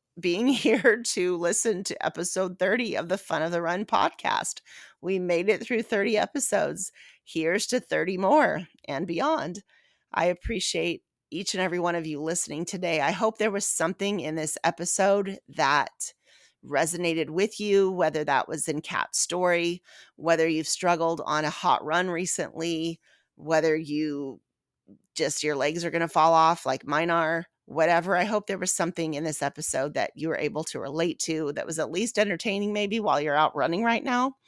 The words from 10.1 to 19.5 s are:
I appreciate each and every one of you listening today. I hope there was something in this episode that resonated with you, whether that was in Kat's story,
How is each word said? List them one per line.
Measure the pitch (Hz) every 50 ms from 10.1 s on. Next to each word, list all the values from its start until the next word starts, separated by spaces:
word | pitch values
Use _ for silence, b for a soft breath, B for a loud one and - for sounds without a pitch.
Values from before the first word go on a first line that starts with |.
| -
I | - 165
appreciate | 180 180 - - - 233 190 - - - 170 165 175 165 - - _ _ _ _ _
each | - 170 196 -
and | - 185
every | 185 180 175 180
one | 170 175 170
of | 170 160
you | 156 151 143
listening | 151 160 175 175 - - 147 151 175
today. | - - 180 180 170 170 156
I | 139 147
hope | 190 175 226 220 220
there | - 214 214
was | 196 196 -
something | - - - 165 170 190 - 196 202 208 185
in | 127 156 156
this | 160 156 156 - - -
episode | 170 - - 175 180 - - 190 196 196 202 196 196 196 - _ -
that | - - 151 135 143 147 120 - - _ - - - b b b b b b b b b -
resonated | 127 143 135 165 160 170 170 175 170 160 165 156 139
with | 156 180 202 202 - -
you, | 208 208 196 196 196 190
whether | 190 180 165 160 156 156
that | 151 151 139 131 -
was | - 160 151 - 165
in | 147 151
Kat's | - - - - - - - -
story, | - - 170 180 180 180